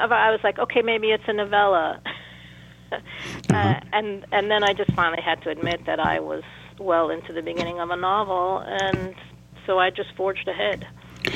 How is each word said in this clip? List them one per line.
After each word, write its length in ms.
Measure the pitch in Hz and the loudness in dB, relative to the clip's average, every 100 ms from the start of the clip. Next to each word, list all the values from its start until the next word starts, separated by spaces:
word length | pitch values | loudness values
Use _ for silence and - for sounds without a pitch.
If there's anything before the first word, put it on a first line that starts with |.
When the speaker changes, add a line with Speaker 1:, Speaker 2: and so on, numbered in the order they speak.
| 220 | 4
Speaker 1:
I 200 | 220 220 | 4 4
was 80 | 220 | 4
like, 160 | 208 202 | 0 0
"Okay, 240 | 247 247 | 0 2
maybe 300 | 226 226 220 | 2 2 2
it's 160 | 214 - | 0 0
a 40 | |
novella." 680 | 208 202 208 202 180 156 - | -2 2 4 4 4 2 -4
<laughs> 60 | - - - - - - - - - | -10 -12 -16 -20 -20 -20 -20 -20 -12
Uh, 40 | - - - - - - | -12 -10 -14 -12 -10 0
Speaker 2:
Uh-huh. 260 | 208 202 185 - | 2 4 2 0
Speaker 1:
and, 340 | 208 214 196 - | -2 -2 -6 -2
and 180 | 208 202 | 0 2
then 140 | 214 | 4
I 80 | 202 | 4
just 200 | 196 196 | 2 0
finally 280 | 185 170 165 | 2 2 2
had 180 | 170 165 | -2 -2
to 80 | 170 | -2
admit 360 | 156 165 170 165 | -4 -2 -4 -2
that 140 | 160 | 0
I 180 | 156 160 | 2 0
was 240 | 156 156 170 - - - | -2 -8 -8 -18 -20 -10
well 300 | 190 165 160 | 0 2 2
into 220 | 165 - | -2 -6
the 100 | 165 | -8
beginning 360 | 165 170 170 175 | -6 -4 -4 -4
of 100 | 170 | -4
a 60 | 175 | -2
novel, 600 | 185 208 202 185 185 190 - | 0 2 0 0 0 -2 -4
and 480 | 196 196 190 185 - - - - - - | -2 0 -2 -4 -10 -20 -20 -20 -14 0
so 120 | 185 | 4
I 120 | 185 | 4
just 240 | 185 196 - | 0 -8 -4
forged 320 | 190 190 - | -4 -2 -6
ahead. 380 | 175 208 185 - - - - - | -2 -2 -4 -8 -18 -20 -8 -6